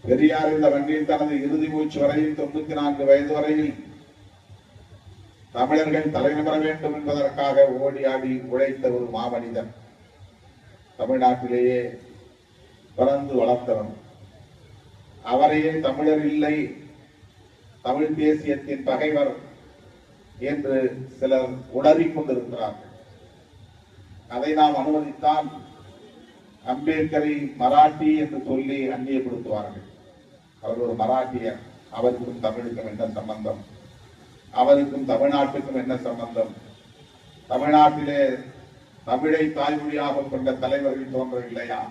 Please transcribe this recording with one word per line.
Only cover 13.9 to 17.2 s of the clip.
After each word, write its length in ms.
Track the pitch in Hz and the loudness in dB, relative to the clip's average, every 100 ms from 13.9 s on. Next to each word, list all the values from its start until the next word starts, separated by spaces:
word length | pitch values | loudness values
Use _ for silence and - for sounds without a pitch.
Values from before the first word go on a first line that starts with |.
| - - - - - - - - - - - - - 127 | -12 -20 -20 -20 -20 -20 -20 -20 -20 -20 -20 -20 -16 -2
அவரையே 420 | 127 151 151 156 160 139 | 4 4 4 2 0 -2
தமிழர் 360 | 139 156 151 147 | 2 2 4 2
இல்லை, 280 | 151 151 151 127 - - - - _ | 0 0 0 -4 -10 -20 -20 -20 _